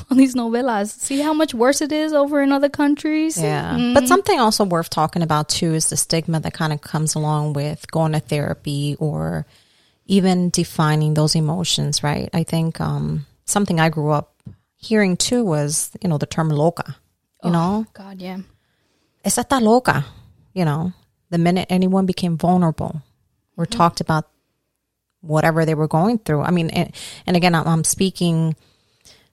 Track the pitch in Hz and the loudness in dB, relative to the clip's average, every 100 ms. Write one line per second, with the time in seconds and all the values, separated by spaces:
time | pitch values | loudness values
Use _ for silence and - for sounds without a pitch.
0 | - 247 269 247 233 233 262 214 208 - | 0 4 4 2 -2 -2 0 -2 -4 -6
1 | - 277 302 302 311 233 240 277 294 302 | -4 -2 0 0 0 2 2 2 0 -2
2 | 311 302 285 294 277 277 285 285 294 294 | 0 2 2 2 2 2 0 2 0 2
3 | 311 311 320 302 151 147 165 240 240 254 | 0 0 -2 -2 -2 -2 -2 -2 2 4
4 | 254 359 392 359 220 220 202 170 165 - | 4 2 4 2 2 2 0 0 -2 -2
5 | 156 175 160 151 151 - 170 160 - 156 | -2 0 0 0 -2 -2 0 0 -2 -4
6 | - 165 160 160 151 - 156 147 - 151 | -2 -2 -2 -4 -4 -4 -4 -4 -4 -4
7 | 156 156 151 151 151 143 147 151 - 160 | -2 -2 -2 -2 -2 -4 -4 -8 -6 -2
8 | 160 156 - 147 147 - - 143 143 143 | 0 0 -2 -4 -4 -6 -6 -4 -4 -2
9 | 156 156 80 160 156 _ _ _ _ _ | -4 -4 -4 -6 -8 _ _ _ _ _
10 | - 190 185 180 175 175 170 - 156 156 | 0 2 4 2 2 0 -2 0 2 2
11 | 151 151 151 165 156 175 175 - 147 147 | 2 2 2 2 0 -2 -2 -2 -2 -2
12 | 147 147 - 170 160 165 165 - 160 147 | -2 -4 -4 -4 -2 0 -2 -2 -4 -2
13 | 151 156 143 _ - 208 208 170 160 156 | -2 -4 -8 _ -4 -2 0 2 2 0
14 | 151 147 - _ - - _ _ - 214 | 0 -2 -2 _ -20 -20 _ _ -2 2
15 | 196 175 - 247 220 151 147 156 - - | 2 2 0 0 0 0 -2 -4 -6 -4
16 | 180 147 151 - 160 147 160 170 - - | -2 0 -2 -2 0 2 2 0 -8 -12
17 | _ _ _ _ 175 170 175 208 220 - | _ _ _ _ -2 0 2 -2 -4 -12
18 | 196 196 180 185 190 _ _ _ _ _ | -18 -14 -12 -12 -14 _ _ _ _ _
19 | _ _ 196 - - 269 214 240 254 143 | _ _ -4 -2 0 2 4 4 2 -2
20 | 143 - - _ _ 185 165 147 180 - | -2 -10 -20 _ _ -2 0 0 -4 -8
21 | _ _ - 170 170 180 - 185 185 190 | _ _ -6 0 2 2 0 0 2 2
22 | 190 180 175 160 170 180 170 156 - 160 | 0 -2 -2 0 2 2 2 0 -6 -8
23 | - _ _ _ _ - 165 233 170 - | -14 _ _ _ _ -8 -4 2 2 2
24 | - 156 - _ _ _ _ _ _ _ | -2 -2 -2 _ _ _ _ _ _ _
25 | _ _ 165 151 160 160 160 151 156 160 | _ _ -4 0 2 2 2 0 0 2
26 | 190 240 - 147 - 175 165 - 180 - | 2 0 0 0 0 0 0 -2 -4 -6
27 | - - - 180 175 165 151 165 156 - | -18 -12 0 2 4 2 2 0 0 0
28 | 190 - 175 165 160 151 _ _ _ _ | -2 0 0 2 0 -2 _ _ _ _
29 | _ - _ | _ -20 _